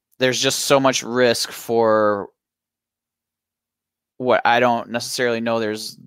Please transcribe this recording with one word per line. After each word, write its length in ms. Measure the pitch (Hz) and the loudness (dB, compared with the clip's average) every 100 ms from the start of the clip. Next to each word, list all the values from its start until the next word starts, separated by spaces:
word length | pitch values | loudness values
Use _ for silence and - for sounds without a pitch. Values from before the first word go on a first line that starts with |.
| _ - | _ -2
there's 220 | 127 120 | -2 0
just 180 | 135 - | -2 -2
so 180 | - 139 | 2 2
much 240 | 135 127 | 4 0
risk 480 | 113 120 123 117 - | -2 2 2 2 -4
for 800 | - - 117 113 107 107 104 95 _ _ _ _ _ _ _ _ _ _ _ _ _ _ _ _ _ _ - | -10 -4 0 2 4 2 0 -6 _ _ _ _ _ _ _ _ _ _ _ _ _ _ _ _ _ _ -6
what 240 | 123 113 - | 0 2 2
I 140 | 120 | 4
don't 300 | 123 117 - | 2 0 -4
necessarily 520 | 117 120 - 123 117 | -8 -6 -4 -2 -2
know 180 | 117 117 | -2 -2
there's 380 | 110 107 107 - | -2 -6 -10 -18